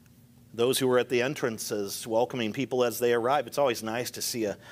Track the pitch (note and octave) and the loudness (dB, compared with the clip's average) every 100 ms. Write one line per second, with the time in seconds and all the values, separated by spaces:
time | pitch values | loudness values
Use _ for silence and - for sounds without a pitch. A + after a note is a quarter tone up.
0 | - - - - - A2 A#2+ B2+ C3 B2 | -20 -20 -20 -20 -12 0 2 4 4 4
1 | A#2+ B2 B2+ D3 B2+ A2 - A2 G2 - | 4 2 0 0 -4 -4 -4 -4 -4 -6
2 | B2 A2+ B2 B2+ A2 G#2 B2+ B2+ A#2+ A2 | -2 0 0 0 -4 -2 -2 2 2 2
3 | A#2+ A#2+ A#2 D3 A#2 - C#3 A2+ A2 A#2 | 2 2 2 0 0 0 0 0 -4 -4
4 | A#2+ - - A#2+ G#2+ G2 - | -6 -6 -6 -2 -4 -4 -10